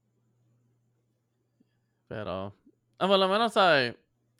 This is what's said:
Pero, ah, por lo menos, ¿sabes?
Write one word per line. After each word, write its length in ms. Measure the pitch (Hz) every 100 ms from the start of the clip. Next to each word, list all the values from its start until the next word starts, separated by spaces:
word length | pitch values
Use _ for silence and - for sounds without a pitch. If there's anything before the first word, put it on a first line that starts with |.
| _ _ _ _ _ _ _ _ _ _ _ _ _ _ _ _ _ _ _ _ -
Pero, 480 | 107 98 95 101 - _ _ _ -
ah, 80 | 185
por 120 | 196
lo 80 | 190
menos, 260 | 208 233
¿sabes? 420 | 220 185 143 120 - _ _ _